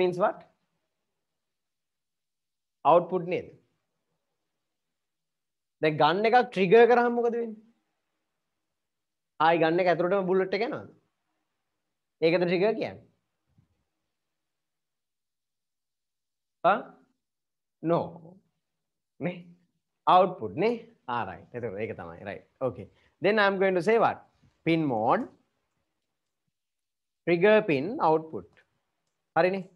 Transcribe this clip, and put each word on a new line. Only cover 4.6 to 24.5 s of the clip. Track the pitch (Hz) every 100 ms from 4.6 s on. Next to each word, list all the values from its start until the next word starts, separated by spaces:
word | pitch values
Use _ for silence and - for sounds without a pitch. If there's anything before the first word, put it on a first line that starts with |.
| _ _ _ _ _ _ _ _ _ _ _ -
දැන් | 156 156
ගන් | 151 185 220
එකක් | 247 240
ට්‍රිගර් | 185 190 226 233
කරාම | 240 240 240
මොකද | 233 233
වෙන්නේ? | 226 214 _ _ _ _ _ _ _ _ _ _ _ _ _ _ _ _ _ - 160
ආයි | 170
ගන් | 160 175
එක | 180
ඇතුළටම | 165 180 196 185
බුලට් | 190 185 196
එක | 240
යනවද? | 135 104 - _ _ _ _ _ _ _ _ _ _ _ - 160
ඒකද | 175 175
ට්‍රිගර් | 180 208 226
කියන්නේ? | 127 98 _ _ _ _ _ _ _ _ _ _ _ _ _ _ _ _ _ _ _ _ _ _ _ _ _ _ _ _ _ _ _ _ _ _ _ _ 175
ආ? | 220 - - _ _ _ _ _ _ _ _ 160
No. | 170 139 165 160 190 _ _ _ _ _ _ _ - 175
නේ? | 180 - - _ _ _ _ -
අවුට්පුට් | 180 190 - 107 107
නේ? | 214 226 - _ -
ආ, | 120 98
රයිට්. | 87 - 123
එතකොට | 117 98
ඒක | 110 98
තමයි. | 85 85 101
රයිට්. | 92 _ - 131
ඕකේ. | 87 95 _ _ - 170
Then | 220
I'm | 196 196
going | 190 180
to | 170
say | 226
what? | 147 98 _ _ _